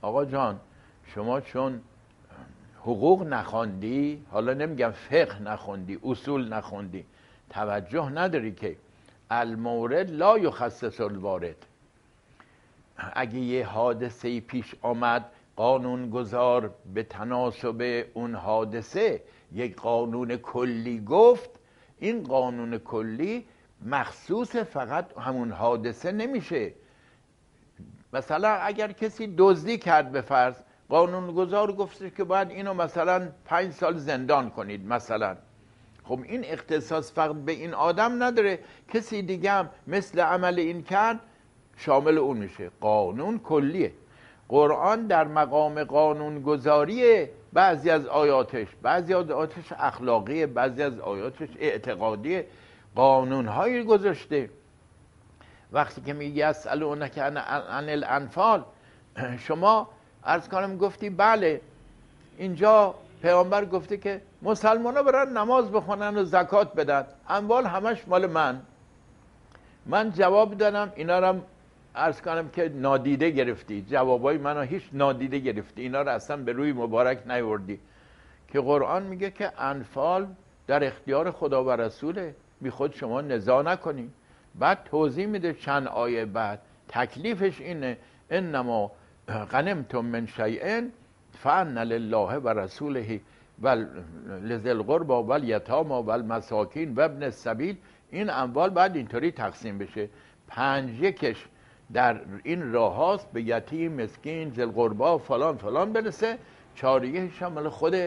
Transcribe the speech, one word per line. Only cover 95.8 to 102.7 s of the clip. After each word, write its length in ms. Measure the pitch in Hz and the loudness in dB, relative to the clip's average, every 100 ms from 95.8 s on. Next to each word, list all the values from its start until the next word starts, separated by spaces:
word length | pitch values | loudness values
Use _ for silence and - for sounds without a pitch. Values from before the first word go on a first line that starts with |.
| 160 131 | 0 -2
و 60 | 110 | -2
المساکین 840 | 113 113 117 - 107 104 147 160 117 | -2 -2 -6 -4 -2 -2 -4 -6 0
و 60 | |
ابن 220 | 156 139 | 0 0
السبیل.» 540 | 143 110 - 113 160 196 - _ _ | -8 -6 -6 -4 -4 -6 -14 _ _
این 180 | 160 208 | -6 -4
اموال 400 | 131 127 123 180 | -2 -2 2 2
باید 260 | 180 185 175 | 4 2 2
اینطوری 360 | 113 117 156 | -6 -2 -4
تقسیم 460 | 160 107 90 113 98 | -2 -8 -6 -12 -10
بشه، 320 | 98 - 104 - - _ - | -10 -8 -8 -10 -20 _ -16
پنج 520 | - 131 139 131 113 | -4 -2 -2 -4 -2
یکش 460 | 180 190 139 107 - _ - _ _ | -2 0 -4 -4 -12 _ -20 _ _
در 280 | 117 123 110 - 98 | 2 2 2 -6 -14
این 300 | - 170 147 | -6 -6 -2